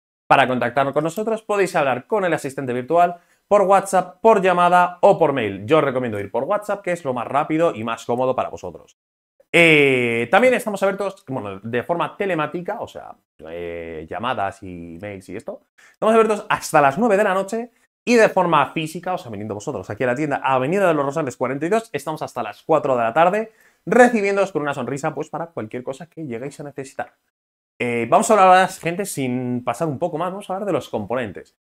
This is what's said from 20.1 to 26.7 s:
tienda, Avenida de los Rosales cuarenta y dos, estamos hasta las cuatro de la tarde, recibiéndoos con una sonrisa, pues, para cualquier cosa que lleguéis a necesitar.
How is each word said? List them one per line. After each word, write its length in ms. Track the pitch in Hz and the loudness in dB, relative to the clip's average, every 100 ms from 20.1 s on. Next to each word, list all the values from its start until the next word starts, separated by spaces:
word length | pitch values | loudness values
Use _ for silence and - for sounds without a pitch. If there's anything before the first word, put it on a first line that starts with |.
tienda, 260 | 127 156 131 | -2 -2 -2
Avenida 440 | 135 131 131 196 185 | 0 0 0 2 2
de 80 | |
los 100 | 151 | 2
Rosales 320 | 139 165 135 - | -2 -4 -6 -4
cuarenta 300 | 123 139 165 | -4 -4 -2
y 20 | |
dos, 220 | 220 220 | -2 -2
estamos 300 | 135 - 156 | -8 -8 -8
hasta 200 | 135 127 | -8 -8
las 200 | 110 - | -8 -8
cuatro 340 | - 151 143 123 | 0 0 2 0
de 60 | |
la 100 | 113 | 2
tarde, 400 | 151 175 208 220 _ _ _ | 4 4 2 -4 _ _ _
recibiéndoos 680 | - 233 240 226 196 196 190 | 2 6 6 4 0 0 0
con 100 | 151 | -2
una 120 | 147 | -4
sonrisa, 400 | 139 120 139 160 | -4 -6 -6 -6
pues, 140 | 143 160 | -6 -8
para 180 | 156 165 | -10 -10
cualquier 360 | 131 107 123 | -10 -10 -10
cosa 240 | 123 135 170 | -10 -12 -14
que 180 | 160 | -14
lleguéis 340 | 147 113 139 - | -10 -10 -10 -12
a 40 | |
necesitar. 500 | 147 | -14